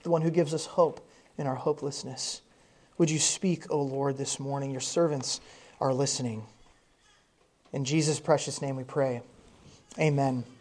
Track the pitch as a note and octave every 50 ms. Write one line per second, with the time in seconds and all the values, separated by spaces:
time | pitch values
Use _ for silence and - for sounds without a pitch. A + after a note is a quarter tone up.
0 | - E3+ E3+ D#3+ D#3+ E3 D3+ E3+ E3+ D3 E3 D3+ - - - - E3+ D3+ - -
1 | - - - - - _ _ - D3 C3+ B2+ B2 - D#3 D3 D3 - C#3+ C#3 -
2 | - C3 B2+ - - - - - - _ _ _ _ _ _ _ _ _ _ -
3 | E3+ D#3 D#3+ D3+ D3 - - - - F#3+ E3+ D#3 - - - D3 C#3+ C3+ C3+ C#3
4 | C#3 C#3 C3+ C3+ C#3 - - - C#3 C#3 C#3 C#3 C#3 C3+ C3+ C3 - - - E3+
5 | E3+ D#3+ D3 C3+ B2 - - - - - - - - - - - - C3+ C3 B2+
6 | C#3 C#3 - - C3 A#2+ A2 G#2+ A2 - - - - - _ _ _ _ _ _
7 | _ _ _ _ _ _ _ _ _ _ _ _ _ _ - C#3+ C#3 B2 D3 D#3+
8 | D3+ D3+ D3+ C#3 - - D#3 C#3 - D3 C#3 - D3 C3+ C3+ C3 B2+ C3 - D3+
9 | C#3 C3 B2 A#2+ - - - - - - - - - - - - _ - - -
10 | D#3 D#3 D3 C#3+ C#3 C3+ B2+ B2+ A2+ - - -